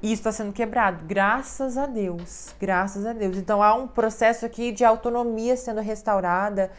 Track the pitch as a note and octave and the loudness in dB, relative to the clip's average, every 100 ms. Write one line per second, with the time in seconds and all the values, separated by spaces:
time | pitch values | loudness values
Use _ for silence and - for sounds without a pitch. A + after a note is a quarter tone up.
0 | G#3+ A3 A3+ G#3+ G#3+ G3+ A3+ A3+ G#3 E3+ | 0 0 0 -2 -6 -4 -2 2 2 0
1 | D#3+ G3 G3 A#3+ C4+ - C4+ B3 C#4 A#3 | -4 0 2 2 -2 -6 -4 -2 -4 -2
2 | G3 E3+ F3 - - - F#3+ F3+ G3 G3 | -4 -4 -10 -14 -14 -8 -2 0 0 -4
3 | G#3 A#3 G3 F#3 F#3 G#3 G#3 A3+ C4 - | -6 -2 -2 -4 0 4 6 6 0 0
4 | A3 A3 A3+ A#3 A#3 A#3 A#3+ G3+ A#3+ A3+ | 0 4 2 2 -4 -4 -6 4 4 4
5 | A#3 A#3+ A#3+ A3 A3+ B3 B3 A3 G#3 G#3+ | 2 0 -2 -2 0 0 0 -4 -4 -4
6 | A3 G3+ F3+ F3+ G#3 G3+ F#3+ | 0 0 2 0 0 0 -2